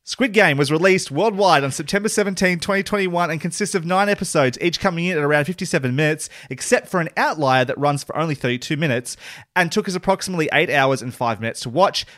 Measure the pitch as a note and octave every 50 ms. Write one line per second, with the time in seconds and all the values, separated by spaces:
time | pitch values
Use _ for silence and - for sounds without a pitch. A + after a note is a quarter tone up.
0 | _ - - - B3 C4+ G3 A3 G3+ F3 C#3+ C3+ D3 C3+ D#3 D#3 E3+ G3 F#3+ F#3+
1 | F3+ - C3+ C#3+ F#3+ A#3 G#3 F#3+ G3+ F#3 E3 C#3+ C#3 C3+ C3 - D#3+ D3 - G3+
2 | G#3 A3 - - G#3 G3 G3 - G3 F#3 F3+ E3+ - - G3+ G3 G3 - - G3+
3 | F#3+ F#3 F3 E3+ F3 E3 D#3 D#3 - F3 E3 - G#3 - - F#3+ D#3 E3+ F#3 F#3+
4 | G3+ G3+ G#3 G3+ G3 - - D#3+ C#3 B2+ B2+ - - F3 D#3 - - G3+ F3 E3
5 | E3+ F3+ F#3 D3+ D3 C#3+ D3 D3 D3 C#3 F#3 - G3 E3+ - D#3+ C3+ B2+ B2 C3+
6 | D#3 D3+ D#3 D3+ - - - - - - C3 A#2+ - - A#3+ B3 A#3+ - - F#3
7 | E3 D#3+ - - B3 D4+ C4 D#3 D3+ C3 C3 C3 B2+ B2 - - C#3 D3 C#3+ C#3
8 | - - - - D#3 E3 D3+ - - B2+ B2 B2+ - - D#3+ C#3+ E3 D#3 B2 A#2+
9 | B2+ - - - - - - - - _ - F3+ F3+ E3 - G#3+ G#3 - F3+ F3+
10 | - - G3 F#3+ - - F#3 E3+ D#3 - - D3 D#3 - B2+ C#3+ C3+ C3+ C3+ B2+
11 | A2+ B2+ A#2 - B2+ A#2 A2+ G2+ A2 A2+ - - - B2+ A#2 D3 F#3 G3+ - -
12 | - - -